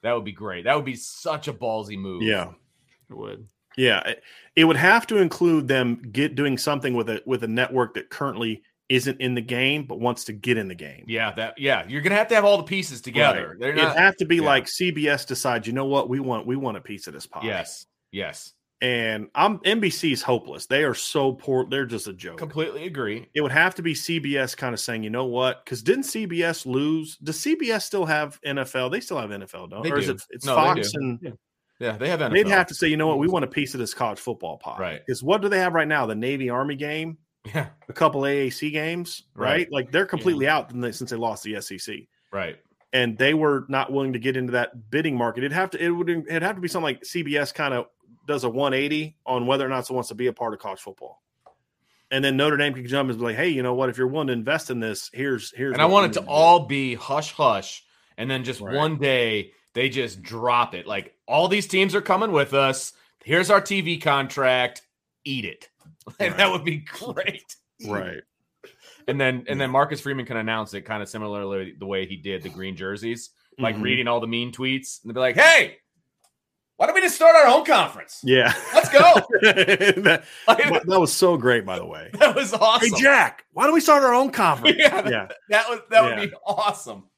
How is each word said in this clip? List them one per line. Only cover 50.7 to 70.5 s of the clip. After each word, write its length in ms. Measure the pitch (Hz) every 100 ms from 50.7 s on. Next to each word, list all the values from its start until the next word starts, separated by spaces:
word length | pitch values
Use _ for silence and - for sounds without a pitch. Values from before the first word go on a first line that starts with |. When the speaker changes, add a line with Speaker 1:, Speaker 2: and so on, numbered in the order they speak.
| 95
Speaker 2:
football. 420 | - 98 - - _ _ _ _ _ _ _ _ _
And 140 | 135
then 120 | 139 135
Notre 200 | 147 147
Dame 180 | 147
could 100 | 131 123
jump 240 | 135 135
and 60 | 113
be 60 |
like, 120 | 120 113
"Hey, 140 | 175
you 120 | 143
know 120 | 127
what? 160 | 123 131
If 60 | 120
you're 100 | 127
willing 180 | 147 143
to 60 |
invest 360 | 120 113 156 -
in 100 | 123
this, 280 | 113 101 -
here's, 400 | 123 139 127 104
here's 200 | - 135
Speaker 1:
And 60 | 127
I 40 |
Speaker 2:
what 80 | 156
Speaker 1:
want 100 | 196
Speaker 2:
we 60 | 190
Speaker 1:
it 40 |
to 60 | 110
Speaker 2:
need 40 | -
to 40 |
do." 20 |
Speaker 1:
all 340 | 147 165 175 135
be 280 | 139 131 117
hush 340 | - 143 151
hush, 520 | - 143 101 92 - _ _ _ -
and 120 | 120
then 140 | 131
just 180 | 127 131
Speaker 2:
Right. 140 | 101
Speaker 1:
one 240 | 131 156 156
day 540 | 139 131 117 110 95 _ _
they 140 | - 135
just 320 | 127 120 95
drop 520 | 85 113 120 120 117
it. 140 | 92 85
Like, 260 | 101 101 _ -
"All 180 | 131 175
these 220 | 208 202
teams 260 | 190 190
are 60 | 185
coming 300 | 196 185 220
with 220 | 165 139
us. 380 | 135 135 131 - - _ _
Here's 260 | - 160 180
our 100 | 202
T 200 | - 196
V 160 | 160 160
contract. 840 | 156 139 135 - 131 127 123 - _ _ _ _
Eat 200 | 143 135
it." 240 | 101 76 -
<laughs> 40 | _ _ _ - -
And 140 | 190
that 100 | 180
Speaker 2:
Right. 80 | 196
Speaker 1:
would 120 | 185
be 120 | 147 156
great. 760 | 151 - 226 - 190 - _ - _ _
Speaker 2:
Right. 380 | 110 104 92 80 - _ _ _ - _ _ _ -
Speaker 1:
And 120 | 135
then, 180 | 135 127 -
and 120 | 139
then 80 | 135
Speaker 2:
Yeah. 40 |
Speaker 1:
Marcus 280 | 131 143 147
Freeman 240 | - 139
can 120 | 120 113
announce 360 | 110